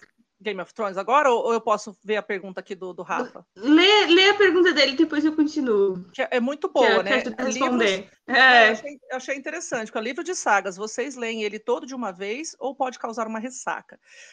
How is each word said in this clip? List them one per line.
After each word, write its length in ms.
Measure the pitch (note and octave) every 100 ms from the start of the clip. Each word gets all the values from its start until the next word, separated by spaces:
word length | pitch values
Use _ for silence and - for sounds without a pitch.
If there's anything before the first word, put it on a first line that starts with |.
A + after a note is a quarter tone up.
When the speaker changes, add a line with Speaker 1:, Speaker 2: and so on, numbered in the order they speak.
| _ _ _ _
Speaker 1:
Game 220 | G3 G3
of 120 | E3+
Thrones 240 | - G#3 F#3
agora, 340 | G3 C4+ C#4+
ou, 140 | A#3 A3
ou 80 |
eu 80 | A3+
posso 360 | A3 G#3 - F#3+
ver 140 | G3 G#3
a 40 |
pergunta 380 | G3+ G3+ F#3+ F#3+
aqui 160 | F#3 F#3+
do, 180 | F#3
do 80 | F3+
Rafa? 420 | F3 F3 B3 - F3+ -
Speaker 2:
Lê, 500 | A3+ D#4 F#4 G#4 F4
lê 240 | E4+ G4
a 60 | G4+
pergunta 360 | G4 E4+ F4
dele, 240 | D4 C4+ C4+
depois 300 | D#4 D4+ D4+
eu 100 | D#4
continuo. 680 | D4 D#4 B3+ G#3 G3 F#3 F#3
Speaker 1:
Que 100 | -
é, 60 | B3+
é 60 | B3+
muito 300 | A#3+ D4 F4+
Speaker 2:
Que 80 | C#4+
é, 120 | A3
Speaker 1:
boa, 120 | G#3
Speaker 2:
que 60 | F#3
Speaker 1:
né? 60 | B3
Speaker 2:
ajuda 200 | A#3+ A3
a 60 | B3+
Speaker 1:
Livros 100 | A#3
Speaker 2:
responder. 560 | C4 B3 A3 F#3+ - _ -
Speaker 1:
É, 60 | B3
Speaker 2:
É. 300 | C4 A#3+ A3
Speaker 1:
eu 40 |
achei, 260 | A3 C#4+ C#4+ _
eu 60 | B3+
achei 180 | B3+ C#4
interessante, 500 | C#4+ D#4 E4 - A3
porque 100 | A#3
o 40 |
livro 220 | A3 C#4
de 120 | E4 F#4
sagas, 420 | D4+ G3+ G3 F#3
vocês 380 | G#3+ - C4 B3+
leem 260 | A3+ A3+
ele 140 | G#3 G#3+
todo 300 | A3+ C4 C4+
de 80 | C4
uma 160 | A3+
vez 440 | F3 G3 A#3+ D#4+ -
ou 160 | B3+ C4+
pode 240 | B3+ A#3+
causar 260 | A#3+ A3+ A3
uma 140 | A3
ressaca? 600 | A#3+ B3+ - D#3+ - - _ - -